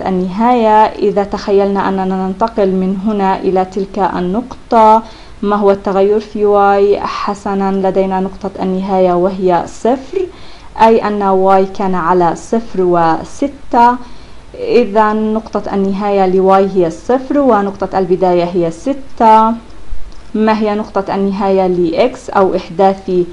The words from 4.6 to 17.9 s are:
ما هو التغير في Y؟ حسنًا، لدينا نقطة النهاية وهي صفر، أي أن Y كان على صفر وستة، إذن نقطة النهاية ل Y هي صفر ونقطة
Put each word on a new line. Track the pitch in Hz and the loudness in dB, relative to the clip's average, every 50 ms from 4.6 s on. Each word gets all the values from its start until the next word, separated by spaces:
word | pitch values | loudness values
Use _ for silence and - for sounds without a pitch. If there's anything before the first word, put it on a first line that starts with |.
| - - 247 226 220 214 220 226 226 - - - - - - - | -4 0 2 4 6 6 6 4 2 -2 -12 -20 -20 -20 -12 -6
ما | - 202 208 | -4 -2 0
هو | 208 214 196 | 2 2 2
التغير | 196 196 202 202 190 196 196 202 208 220 | 2 2 0 -2 0 2 2 2 2 0
في | 226 - - 214 208 | -2 -4 -4 -2 0
Y؟ | 208 202 202 202 196 202 202 202 202 202 - 185 | 2 4 4 4 4 4 4 4 2 2 0 -2
حسنًا، | - - - - - 202 202 - 208 196 196 196 196 196 196 190 190 | -6 -6 -4 -4 -4 -4 -4 -4 -4 -2 -2 -2 -2 0 0 0 0
لدينا | 185 196 190 190 185 185 | 0 0 0 0 -2 -2
نقطة | 190 190 - - - 190 - - | -4 -4 -6 -8 -10 -10 -8 -6
النهاية | - 190 185 185 190 196 190 185 185 180 | -4 -2 -2 -2 -2 -2 0 2 2 2
وهي | 175 175 180 196 190 190 185 185 175 165 - | 2 2 0 0 0 -2 0 0 0 0 -2
صفر، | - - - - 220 262 262 - - 370 381 359 349 - - - - - - - - - - | -4 -6 -4 -2 0 0 -2 -4 -6 -6 -6 -6 -6 -8 -14 -16 -18 -18 -18 -18 -12 0 4
أي | 220 226 226 226 - | 4 6 6 4 2
أن | 208 208 208 202 190 190 190 190 190 | 0 -2 -2 0 0 2 2 4 4
Y | 196 190 196 190 190 - | 4 4 2 0 -2 -4
كان | 202 190 185 | -4 -2 -2
على | 180 160 165 185 180 175 165 160 | 0 0 0 2 2 2 0 0
صفر | - - - - - 226 - - 185 | -4 -4 -4 -4 -4 -4 -4 -4 -2
وستة، | 185 180 175 170 170 165 160 - - - - - - - - - - - - 247 240 240 247 247 - - - - - - - - - - - | 0 2 2 2 2 2 0 -2 -4 -10 -6 -6 -6 -6 -6 -8 -6 -2 2 4 4 4 2 0 -4 -12 -14 -16 -16 -16 -18 -18 -18 -16 -12
إذن | - - 110 151 233 247 202 196 220 214 214 214 220 220 214 214 | -8 -2 0 2 2 2 2 2 2 2 2 0 0 0 -2 -2
نقطة | 220 220 - - 208 196 202 196 | -4 -4 -4 -6 -6 -4 -4 -2
النهاية | 196 190 196 196 190 208 208 202 196 190 | -2 0 0 -2 -2 -2 0 0 2 2
ل | 185 185 190 190 190 | 2 2 2 4 4
Y | 190 190 202 196 180 | 4 4 4 2 2
هي | 196 175 160 | 0 0 0
صفر | 160 - - - 240 262 262 - 285 294 | -2 -4 -2 -2 -2 -2 -2 -2 0 2
ونقطة | 277 262 220 208 196 196 196 - 190 185 | 2 2 2 2 0 -2 -4 -6 -6 -4